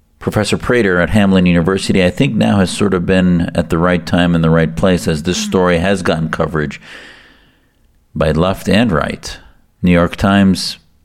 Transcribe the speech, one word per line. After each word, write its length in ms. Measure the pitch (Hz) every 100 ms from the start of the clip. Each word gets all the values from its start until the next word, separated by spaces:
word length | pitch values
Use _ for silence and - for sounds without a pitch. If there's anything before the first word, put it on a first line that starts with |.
| _ _
Professor 380 | - 107 104 95
Prater 440 | - 120 101 90
at 80 | 85
Hamline 380 | 107 98 95 90
University, 540 | 87 85 95 - 98
I 60 | 90
think, 240 | - 139
now 260 | 110 110 104
has 120 | 90
sort 220 | - 101
of 120 | 92 87
been 460 | 92 90 87 87 -
at 140 | 80
the 80 | 82
right 280 | 87 87 82
time 300 | 90 87 85
in 60 |
the 80 | 80
right 240 | 82 80
place 340 | - 95 87 92
as 160 | 78
this 140 | 87 87
story 420 | - 95 90 85
has 220 | 92 98
gotten 280 | 87 82 80
coverage 500 | - 82 78 76 - - - - - - _ _ _ _ _ _ _ _ -
by 160 | 78
left 380 | 78 90 98 -
and 220 | 95 170
right. 460 | 78 67 - - - - _ _ -
New 100 | 90
York 240 | 87 85 -
Times 600 | 98 98 98 90 - - _ _